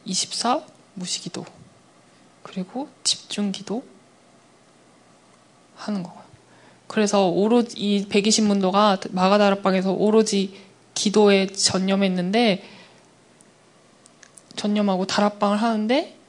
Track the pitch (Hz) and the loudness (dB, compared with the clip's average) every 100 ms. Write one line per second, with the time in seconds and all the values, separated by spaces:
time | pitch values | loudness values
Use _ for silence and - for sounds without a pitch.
0 | - 180 - - 233 302 - _ _ 190 | -8 -6 -6 -4 -2 -2 -6 _ _ -12
1 | 180 - 180 - - - - _ _ _ | -10 -8 -10 -12 -14 -18 -20 _ _ _
2 | _ _ _ _ - 190 185 254 294 _ | _ _ _ _ -16 -12 -10 -10 -12 _
3 | - - - - 202 190 - 214 - - | -8 -8 -8 -6 -6 -6 -8 -10 -10 -20
4 | _ _ _ _ _ _ _ _ _ _ | _ _ _ _ _ _ _ _ _ _
5 | _ _ _ _ _ _ _ - - 202 | _ _ _ _ _ _ _ -14 -8 -6
6 | 170 - - - _ _ - _ - - | -8 -14 -20 -20 _ _ -20 _ -8 -2
7 | 208 202 190 175 214 240 233 - 202 202 | 2 2 2 2 2 2 0 -4 -2 -2
8 | 202 208 208 214 214 202 190 196 214 190 | 0 0 2 2 2 2 2 4 4 2
9 | - 185 185 208 202 196 196 190 190 180 | -4 0 2 4 4 2 0 0 0 0
10 | 208 220 214 202 190 - - _ _ - | 2 4 2 0 -2 -8 -20 _ _ -4
11 | 214 208 208 196 190 196 - 190 190 196 | 0 4 6 4 2 -2 -2 0 0 0
12 | 196 185 180 220 233 185 - - - - | 0 0 -2 2 2 0 -6 -20 -20 -20
13 | _ _ _ _ _ _ _ _ _ _ | _ _ _ _ _ _ _ _ _ _
14 | - _ - - _ - 208 208 208 185 | -20 _ -20 -20 _ -8 -4 0 0 0
15 | 190 - 202 208 202 208 233 220 214 269 | -2 0 0 0 -2 0 0 -2 0 0
16 | - - | -2 -12